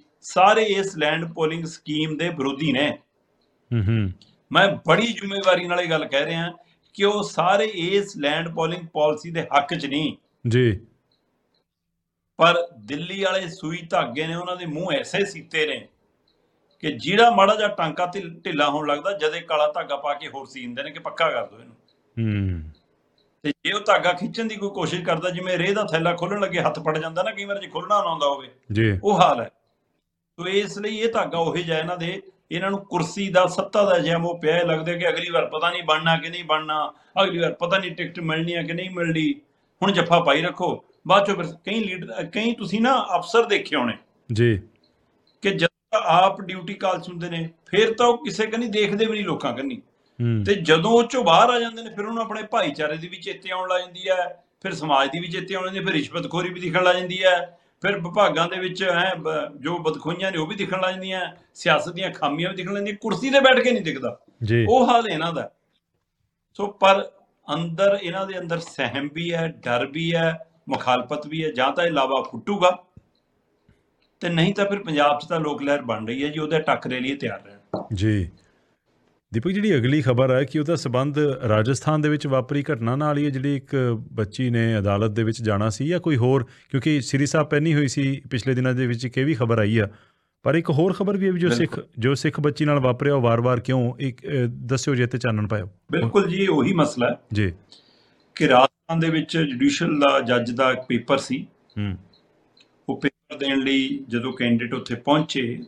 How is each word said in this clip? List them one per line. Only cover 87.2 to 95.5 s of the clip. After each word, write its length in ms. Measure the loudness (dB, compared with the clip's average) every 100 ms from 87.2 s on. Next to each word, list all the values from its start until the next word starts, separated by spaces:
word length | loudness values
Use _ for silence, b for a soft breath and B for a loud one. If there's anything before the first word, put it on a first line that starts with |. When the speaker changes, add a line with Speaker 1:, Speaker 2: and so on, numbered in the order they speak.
| 2
Speaker 2:
ਸਾਹਿਬ 220 | 2 2
ਪਹਿਨੀ 260 | 2 4
ਹੋਈ 140 | 2 2
ਸੀ 340 | 0 0 -2 -4
ਪਿਛਲੇ 220 | -4 0
ਦਿਨਾਂ 200 | 0 2
ਦੇ 140 | 0 0
ਵਿੱਚ, 180 | -2 -4
ਇੱਕ 120 | -2
ਇਹ 80 | 0
ਵੀ 80 |
ਖਬਰ 260 | 0 2 2
ਆਈ 180 | 4 2
ਆ, 100 | 0 b b b b _
ਪਰ 120 | 0 0
ਇੱਕ 140 | 2
ਹੋਰ 240 | 2 2
ਖਬਰ 240 | 2 -2 0
ਵੀ 100 | 0
ਹੈ 40 |
ਵੀ 80 | 2
ਜੋ 100 | 2
ਸਿੱਖ, 260 | 2 0 -4
Speaker 1:
ਬਿਲਕੁਲ। 180 | -12 -2
Speaker 2:
ਜੋ 160 | 0 2
ਸਿੱਖ 240 | 0 0
ਬੱਚੀ 260 | -2 0 2
ਨਾਲ 140 | 4
ਵਾਪਰਿਆ, 360 | 2 2 2 4
ਉਹ 60 |
ਵਾਰ-ਵਾਰ 380 | 4 4 2 0
ਕਿਉਂ? 340 | 0 0 0 -2
ਇੱਕ, 260 | -8 -8 -4
ਅ, 40 | -2 -2
ਦੱਸਿਓ 480 | -4 -4 -2 0 0
ਜੇ 100 | 0
ਤੇ 120 | 0
ਚਾਨਣ 300 | -2 0
ਪਾਇਓ। 180 | -2